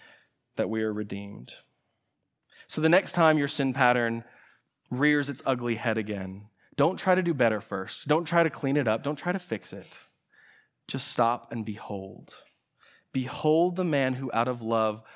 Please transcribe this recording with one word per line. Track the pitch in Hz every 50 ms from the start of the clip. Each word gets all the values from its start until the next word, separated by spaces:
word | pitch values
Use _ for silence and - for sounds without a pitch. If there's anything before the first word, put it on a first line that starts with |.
| - - - _ _ _ _ _ _ _ _
that | - 104 95
we | 110 110 110
are | 110 104
redeemed. | 107 107 104 98 101 101 101 104 107 123 - - - _ _ _ _ _ _ _ _ _ _ _ _ _ _ _ _ _ _ _ - -
So | - - 160
the | 156 160
next | 170 190 - - -
time | 180 165 156 156
your | 151 143
sin | 135 - - 135 135 123
pattern | 139 131 123 123 123 117 113 113 117 - - - - _ _ _ _ _ _ _ _ _ -
rears | 127 127 143 151 151 147 135 143
its | 135 - -
ugly | 139 131 120 120 120 117
head | 113 - 117 110
again, | 110 104 107 104 98 95 95 95 101 104 - _ _ _ _ _
don't | - 143 175 185
try | 160 - 185 180
to | 185
do | 180 170 156
better | 131 120 113 107 101
first. | - - 101 95 95 - - - -
Don't | 143 151 170 170
try | - 175 170 165
to | 156
clean | - - 151 135 139
it | 147 123
up. | 113 110 - 143
Don't | 143 151
try | - - 175
to | 175 185
fix | - - 110 98 - - 98
it. | 104 101 - - - - _ _ _ _ _ _ _ - - - _ _ _ _ _ _
Just | - - 131 - -
stop | - - 120 117 120 117 - -
and | 120 117 104
behold. | 110 104 104 - - 104 98 98 95 - - - - - - - _ _ _ _ _ _ _ _ _ _ _ _ _ -
Behold | 131 123 120 - - - 151 156 165 175 180 170
the | 185 180
man | 165 151 139 131 131 127
who | 131 135 120 -
out | 117 117
of | 127 123 120
love | 113 113 113 113 110 110 104 110 - - -